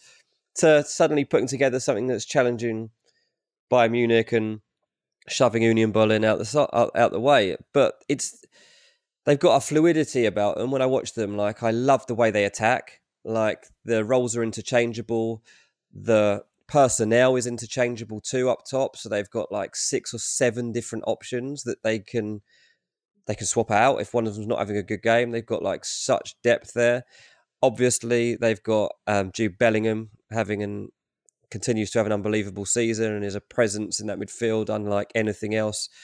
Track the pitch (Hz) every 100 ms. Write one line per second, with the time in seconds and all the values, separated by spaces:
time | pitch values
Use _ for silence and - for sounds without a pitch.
0 | _ _ _ _ _ - 165 151 147 -
1 | 165 151 139 139 123 131 135 127 - 107
2 | 127 113 - 147 123 120 117 110 113 _
3 | _ _ _ _ _ _ _ 127 117 120
4 | 117 117 113 117 110 107 _ _ _ _
5 | _ _ - - 127 113 113 113 110 107
6 | 110 110 110 104 110 147 - - 120 -
7 | 117 98 127 139 98 - - 143 135 -
8 | - 143 - - _ _ _ _ _ _
9 | _ _ - 143 175 123 - 151 165 156
10 | 147 127 110 98 104 - 120 135 131 127
11 | - - 104 104 104 110 117 113 131 131
12 | - 113 113 104 101 - 110 123 - -
13 | _ _ - 113 110 - - _ 107 113
14 | 107 127 123 117 113 107 - 123 117 117
15 | 113 117 113 113 _ _ _ _ _ 98
16 | 98 110 104 101 - _ _ 147 131 -
17 | 110 117 127 127 120 120 117 - 123 117
18 | 107 107 - 131 127 113 - 131 135 -
19 | 107 104 98 117 85 101 92 - - 131
20 | - 117 - - 123 113 120 113 - 110
21 | - - - 123 131 143 120 - 110 110
22 | 98 120 107 107 _ _ _ _ _ _
23 | _ _ - 104 104 - 107 104 127 135
24 | 107 123 110 104 107 117 101 104 92 104
25 | 113 117 120 117 110 95 95 80 - -
26 | - 120 - - 120 117 - 120 120 120
27 | 127 _ - _ _ _ 131 110 123 117
28 | 113 120 117 113 117 107 - 110 101 -
29 | - 101 95 - 110 87 117 110 110 110
30 | 110 _ _ 110 101 101 104 104 101 _
31 | _ _ _ _ _ 104 - 113 101 117
32 | 107 104 104 107 101 95 98 120 117 110
33 | 110 107 101 98 - - 113 104 104 -
34 | 107 98 104 - 117 110 107 107 104 101
35 | 104 117 107 101 107 110 107 104 - -